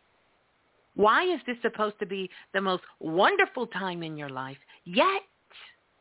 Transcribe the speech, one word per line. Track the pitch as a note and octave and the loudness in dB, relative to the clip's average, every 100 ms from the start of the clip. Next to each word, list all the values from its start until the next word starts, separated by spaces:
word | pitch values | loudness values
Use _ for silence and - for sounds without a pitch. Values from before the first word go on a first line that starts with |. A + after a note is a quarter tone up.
| _ _ _ _ _ _ _ _ _ | _ _ _ _ _ _ _ _ _
why | - G#3 B3+ | 2 4 4
is | F#4 E4 - | 2 0 -4
this | A#3+ | -4
supposed | A#3 A3+ G#3+ G#3 | -4 -2 -4 -4
to | - | -8
be | G3 F#3 - - | -6 -8 -12 -8
the | G3 | -4
most | G3 F#3 - - | -2 -2 -6 -12
wonderful | D#3 E3 A3+ G4 F#4+ - A#3 | -2 4 4 4 2 -2 -6
time | F#3 F#3+ E3+ | -6 -6 -6
in | E3 D3+ | -8 -8
your | C#3+ | -10
life, | C3 C3 C#3 _ - - | -10 -10 -12 _ -20 -4
yet | F3+ F4 G4 - _ _ - - _ _ _ | 2 2 0 -6 _ _ -20 -20 _ _ _